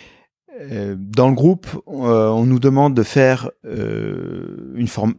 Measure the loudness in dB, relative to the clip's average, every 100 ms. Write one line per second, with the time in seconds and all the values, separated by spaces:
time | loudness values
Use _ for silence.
0 | -20 _ _ _ _ -18 -12 -8 -6 -8
1 | -4 2 4 6 4 4 -4 -14 -12 -4
2 | 2 2 2 2 2 2 4 4 2 2
3 | 2 4 4 2 -4 -14 -12 -8 -6 -6
4 | -6 -8 -10 -10 -12 -14 -12 -6 -4 -2
5 | -4